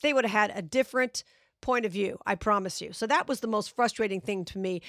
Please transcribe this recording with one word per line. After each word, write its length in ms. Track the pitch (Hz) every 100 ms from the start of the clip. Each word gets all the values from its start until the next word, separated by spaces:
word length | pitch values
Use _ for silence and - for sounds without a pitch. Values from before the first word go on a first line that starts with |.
they 100 | 294
would 120 | 269
have 260 | 226 214 208
had 60 | 196
a 60 |
different 600 | 165 254 262 254 254 - - _ _ _
point 240 | - 247
of 60 | 220
view, 300 | 185 196 -
I 120 | - 202
promise 440 | 220 208 185 -
you. 120 | 170
So 160 | - 226
that 180 | 311 359
was 140 | 269
the 80 | 226
most 260 | 214 202
frustrating 460 | - 233 - 220 190
thing 240 | - 196
to 140 | 175 196
me, 220 | 185 180